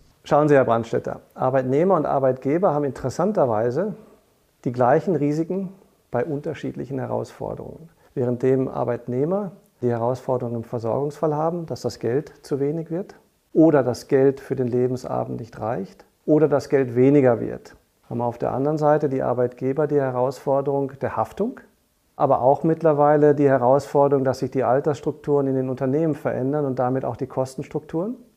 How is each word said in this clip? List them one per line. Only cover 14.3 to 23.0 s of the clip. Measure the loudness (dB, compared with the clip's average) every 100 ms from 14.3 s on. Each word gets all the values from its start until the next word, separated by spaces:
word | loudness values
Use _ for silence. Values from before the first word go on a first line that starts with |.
| 2
für | -4 -4
den | -2
Lebensabend | 0 0 -2 -6 -6 -6 -8
nicht | -12 -8
reicht | -6 -6 -8 -14 _ _
oder | 2 4 4
das | 2 2
Geld | 0 2 4
weniger | 6 6 6 2
wird, | -2 -8 -14 -20 _ _ -10
haben | -6
auf | -4 -4
der | -4
anderen | -2 -2 0
Seite | 2 2 2
die | -2
Arbeitgeber | -2 0 -2 -2 -4 -2 0
die | 0
Herausforderung | 0 0 -2 -2 -2 0 0 -2 -4 -6
der | -6 -4
Haftung, | -4 -4 -6 -8 -18 _ _ _ _
aber | -2 0 2
auch | 2 2
mittlerweile | 2 2 2 4